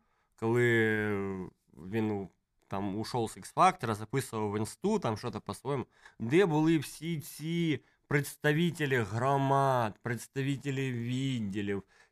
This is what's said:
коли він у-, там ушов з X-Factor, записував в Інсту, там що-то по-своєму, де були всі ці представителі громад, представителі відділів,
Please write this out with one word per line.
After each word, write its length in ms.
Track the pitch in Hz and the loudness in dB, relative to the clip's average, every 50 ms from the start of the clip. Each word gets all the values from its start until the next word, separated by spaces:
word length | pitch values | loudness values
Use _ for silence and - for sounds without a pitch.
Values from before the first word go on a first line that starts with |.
| _ _ _ _ _ _ _ | _ _ _ _ _ _ _
коли 320 | - 113 113 117 120 123 120 117 117 110 110 107 107 107 107 104 98 98 98 98 95 92 - - _ _ _ - | -4 -2 0 2 4 4 4 4 4 4 4 2 0 0 -2 -2 -2 -4 -4 -6 -6 -8 -10 -12 _ _ _ -20
він 380 | 64 78 95 101 113 110 107 | -16 -12 -6 -2 0 0 0
у-, 180 | 107 101 98 85 _ _ _ _ _ _ _ - | 0 -2 -6 -8 _ _ _ _ _ _ _ -10
там 280 | - 98 98 101 92 | -8 -6 -4 -4 -4
ушов 360 | 107 110 - - 123 113 107 | -4 -6 -4 -2 -2 -2 -2
з 60 | - 98 | -4 -10
X-Factor, 560 | 92 - - - 165 185 180 - - 113 110 | -16 -6 2 4 4 4 4 2 -2 -4 -2
записував 560 | 101 110 - - 139 127 - - 110 107 104 | -4 -4 -4 -2 -2 -2 -2 -4 -4 -2 -2
в 60 | 101 107 | -2 -2
Інсту, 420 | 110 104 - - - 190 220 202 | -4 -4 -6 -4 -2 0 0 0
там 180 | 185 123 107 104 | 0 0 -2 -2
що-то 240 | - 120 95 107 | -4 -6 -8 -8
по-своєму, 440 | - - 98 - - 131 143 131 110 _ _ _ - - _ - | -8 -8 -8 -8 -4 -4 -4 -4 -4 _ _ _ -20 -20 _ -8
де 260 | - 117 139 175 202 | -4 2 4 6 6
були 320 | 180 151 151 156 160 165 156 | 6 4 4 4 4 4 2
всі 420 | 135 - - - 147 165 170 151 | 0 -2 -10 -10 -8 -6 -6 -6
ці 600 | 139 - - - 147 160 170 170 170 160 147 120 - _ _ _ _ - | -6 -10 -12 -10 -6 -4 -2 0 0 0 0 -2 -4 _ _ _ _ -2
представителі 920 | 139 147 135 - - - - 147 151 151 175 175 147 - 151 139 131 127 | 0 0 0 -2 -6 -2 0 2 4 4 4 2 2 0 -2 0 2 2
громад, 1000 | 113 95 101 113 123 135 139 139 135 135 139 139 139 135 131 123 117 107 95 _ | 0 0 0 0 2 2 2 2 4 4 4 4 4 4 4 2 0 0 -2 _
представителі 920 | - - 123 113 - - - 135 135 135 143 135 - 143 135 131 135 135 | -6 -6 -6 -6 -6 -8 -6 -4 -2 -2 -2 -4 -4 -4 -4 -2 -2 -2
відділів, 920 | 123 120 117 120 123 127 135 135 131 120 110 101 95 107 101 101 101 98 - _ _ _ - _ | -2 -4 -4 -2 -2 -2 0 0 0 0 -2 -2 -2 -2 -2 -2 -2 -4 -4 _ _ _ -20 _